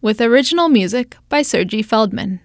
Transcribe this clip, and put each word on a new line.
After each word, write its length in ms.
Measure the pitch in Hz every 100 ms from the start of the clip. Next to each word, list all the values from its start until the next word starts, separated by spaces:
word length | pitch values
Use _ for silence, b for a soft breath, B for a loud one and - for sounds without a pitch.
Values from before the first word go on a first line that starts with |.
with 200 | 220 214
original 480 | 233 247 254 339 339
music 480 | 262 185 240 247 - _
by 140 | 294
Sergi 420 | 285 - 185 214
Feldman. 560 | 214 220 214 180 - 190